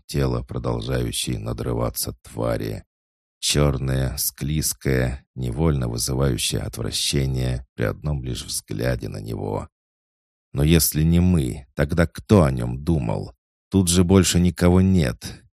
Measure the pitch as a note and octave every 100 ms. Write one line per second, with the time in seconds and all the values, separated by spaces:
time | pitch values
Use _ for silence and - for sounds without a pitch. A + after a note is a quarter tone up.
0 | - D2 C2 A#1+ A#1+ B1 A#1+ A#1 A1+ B1+
1 | A#1+ - - A1+ A1 A#1 B1 A#1 A#1 -
2 | - - - A#1 A1+ A1 G#1+ G#1+ - _
3 | _ _ _ _ - D2 D2 C2+ C2 C2
4 | C2 C#2 - - C2+ D2+ - - C2+ B1+
5 | B1+ C2 _ B1+ B1 A#1+ E2 C#2 A#1 A#1
6 | - C2 C#2 A#1 - G#1+ - A1+ A1 -
7 | - C#2+ C2+ B1+ B1+ B1+ - - A1 G1+
8 | D2+ C#2+ B1+ A#1 - - - G#1 B1 A#1+
9 | G#1 G1+ G#1+ G1+ G1+ G1+ - _ _ _
10 | _ _ _ _ _ C2 D2+ E2 - D2+
11 | D#2+ E2+ F2+ E2+ B1 - - - D2 E2
12 | E2+ - - G#2+ C#2+ B1+ A#1 B1+ D#2+ D#2+
13 | A1+ G1+ G1+ - _ _ _ G2 F2 F2+
14 | F2+ G2 E2+ F2 F2 - F2 F#2 F#2+ F#2
15 | B1+ A1+ - - _